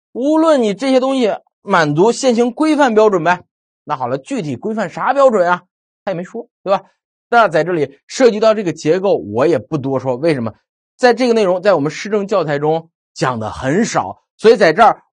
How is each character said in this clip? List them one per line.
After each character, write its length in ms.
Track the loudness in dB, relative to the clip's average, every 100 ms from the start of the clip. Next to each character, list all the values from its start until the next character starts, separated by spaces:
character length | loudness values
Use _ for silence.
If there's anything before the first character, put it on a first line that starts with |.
| _
无 260 | -6 0 2
论 240 | 2 2
你 140 | 2 -2
这 160 | 0
些 80 | 2
东 160 | 2 0
西 180 | -2 -2 _ _
满 320 | -2 0 2 2
足 160 | 2
现 240 | 2 0 0
行 160 | 0
规 240 | 0 0 2
范 180 | 2
标 160 | 4 2
准 140 | 2
呗。 180 | 0 -2 -6 _ _ _
那 120 | -10 -8
好 120 | -6
了， 120 | -6
具 240 | -6 -6
体 120 | -6 -6
规 200 | -6 -6
范 120 | -6
啥 240 | -6 -2
标 200 | 2 2
准 180 | 2 0
啊？ 140 | -2 _ _ _ _
他 80 | -10
也 40 | -8
没 80 |
说， 240 | -10 -14 -16 _
对 60 | -4
吧？ 120 | -4 -4 _ _ _ -2
那 160 | 2 2
在 160 | 2
这 80 | 0
里 260 | -2 -4 -8 -12
涉 240 | 2 2
及 100 | 4
到 140 | 0
这 100 | 0
个 80 | -2
结 280 | -4 -2 0
构， 180 | 0 -2 -4
我 140 | -2 0
也 100 | 0
不 180 | -4 -6
多 240 | -4 -4
说。 160 | -4 -4
为 180 | -2 -2
什 80 |
么？ 100 | -4 -10 _ _ _ -2
在 180 | 0 2
这 120 | 2
个 60 |
内 100 | 2
容， 160 | 2 0
在 140 | 2
我 60 | 0
们 100 | 0
市 200 | -6 -6
政 180 | -4 -2
教 160 | -2
材 160 | -2 -2
中 320 | -2 -4 -6 _ _ -6
讲 240 | -4 -4
的 100 | -8
很 340 | -6 -2 -2
少， 380 | 0 -2 -6 -10 _ _
所 140 | 4
以 40 | 4
在 160 | 4
这 120 | 4
儿， 180 | 4 2 _